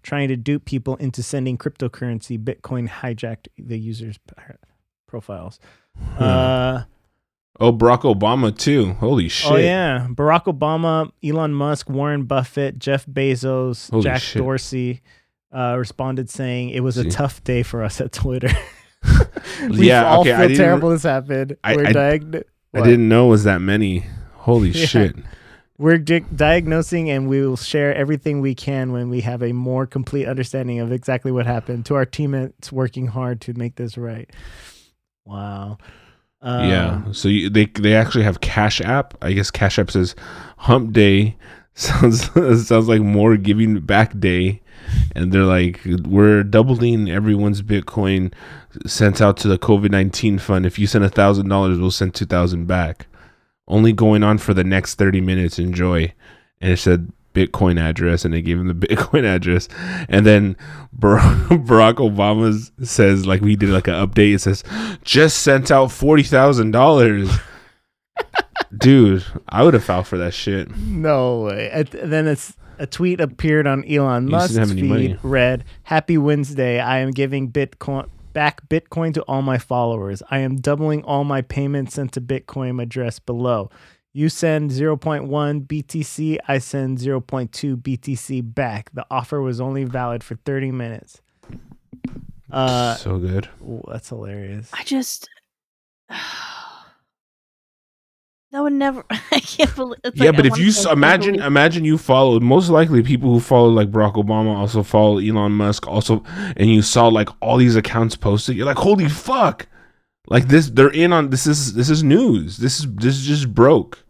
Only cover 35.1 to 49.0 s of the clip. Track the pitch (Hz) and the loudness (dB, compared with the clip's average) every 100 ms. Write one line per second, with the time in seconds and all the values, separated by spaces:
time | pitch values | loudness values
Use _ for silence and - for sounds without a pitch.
35.1 | _ 101 101 101 101 101 104 - _ _ | _ -18 -14 -12 -12 -12 -14 -20 _ _
36.1 | _ _ _ 127 123 92 92 85 90 104 | _ _ _ -6 -2 0 2 0 -2 -6
37.1 | 104 98 101 90 107 107 - 104 107 113 | -4 0 0 2 2 2 2 2 4 4
38.1 | 120 104 87 - - 104 - 87 135 - | 2 0 0 -4 0 0 -2 -2 -2 -2
39.1 | - 78 98 98 - 98 - 92 95 90 | -8 -4 -2 -2 0 0 0 0 0 -2
40.1 | - - - - _ - 127 113 110 101 | -4 -20 -20 -20 _ 2 2 4 4 6
41.1 | 98 107 - - - _ - - - 127 | 4 2 -4 -20 -20 _ -8 -2 4 4
42.1 | 113 - 170 139 117 110 113 113 113 101 | 4 2 2 4 4 4 2 4 2 2
43.1 | 101 110 107 98 104 110 107 73 101 110 | 4 4 4 2 2 2 0 0 2 2
44.1 | 104 92 90 92 101 _ - - - - | 0 0 0 -2 -4 _ -18 -4 0 0
45.1 | - 90 95 95 92 90 87 90 87 78 | -2 0 4 4 4 2 -2 -4 -4 0
46.1 | 98 107 104 101 107 127 120 120 113 101 | 4 6 6 4 2 4 2 2 0 0
47.1 | 92 107 101 104 101 104 104 - - 98 | 0 0 2 0 -2 -2 -4 -2 -4 0
48.1 | 95 92 - - - _ - - - | 0 -2 -6 -20 -20 _ -14 -10 2